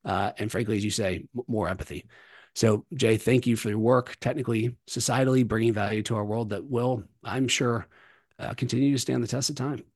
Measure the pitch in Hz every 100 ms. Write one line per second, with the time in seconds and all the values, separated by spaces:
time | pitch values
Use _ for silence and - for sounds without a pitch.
0 | - 95 101 - 107 - 110 107 104 104
1 | 98 90 - 120 - 110 87 95 - 71
2 | - - - - - - 110 107 - 143
3 | 113 110 - 127 123 113 107 104 113 127
4 | 120 - - 131 123 113 120 - - -
5 | 117 123 131 131 117 110 117 107 101 107
6 | 104 110 104 110 110 101 135 120 123 120
7 | - _ - 117 127 - 123 117 - _
8 | - _ _ - - - 123 123 139 139
9 | - 127 117 127 131 143 135 139 -